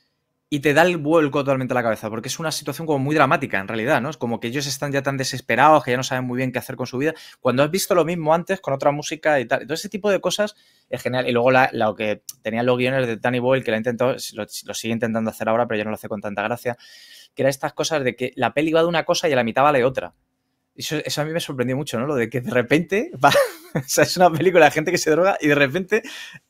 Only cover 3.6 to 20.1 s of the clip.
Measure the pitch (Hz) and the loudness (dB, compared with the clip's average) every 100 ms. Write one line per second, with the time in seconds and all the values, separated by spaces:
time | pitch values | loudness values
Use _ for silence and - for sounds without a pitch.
3.6 | 98 113 120 139 131 156 120 110 120 139 | -4 -4 0 0 -2 -6 -6 -4 -4 -4
4.6 | 139 131 147 139 135 135 131 127 - 117 | -6 -6 -4 -2 -2 -4 -4 -8 -8 2
5.6 | 147 156 - 123 127 127 127 123 131 123 | 6 4 2 -4 -4 -6 -4 -4 -4 -6
6.6 | - 120 127 127 151 156 - - 131 123 | -8 -10 -8 -4 -4 -6 -16 -4 -2 2
7.6 | 151 185 - 180 156 175 151 165 170 190 | 0 0 0 2 2 0 0 0 0 -6
8.6 | - 135 143 147 - 156 156 143 117 131 | -4 0 0 0 -6 -4 0 0 0 -4
9.6 | 120 160 202 196 208 190 175 - 208 - | -4 -8 -6 -4 0 0 0 -2 -4 -6
10.6 | _ _ - 123 120 127 127 120 127 127 | _ _ -10 -8 -4 -2 0 2 4 6
11.6 | 131 113 110 104 107 104 - - 110 113 | 4 2 -2 0 -4 -4 -8 -10 -6 -2
12.6 | 123 123 127 135 123 110 123 123 123 131 | 0 2 2 0 -2 -2 -2 0 0 0
13.6 | 117 110 120 117 127 110 - 110 104 - | 0 -2 -2 0 0 -2 -8 -10 -10 -10
14.6 | - 104 113 113 113 113 110 - 113 113 | -12 -8 -4 -2 -2 -2 -4 -4 -2 0
15.6 | 117 107 107 104 107 104 104 104 107 120 | 0 -2 -4 -8 -8 -8 -8 -4 -4 -4
16.6 | 123 - - - - - - - 131 135 | -6 -8 -14 -20 -20 -20 -18 -2 -2 0
17.6 | 147 - 151 156 127 - 123 - 117 143 | -6 -6 -4 -2 -2 -4 -8 -2 -2 0
18.6 | 156 165 165 165 160 170 170 127 113 131 | 0 2 2 0 0 0 2 0 0 2
19.6 | 147 143 113 - 87 | 4 4 2 0 -8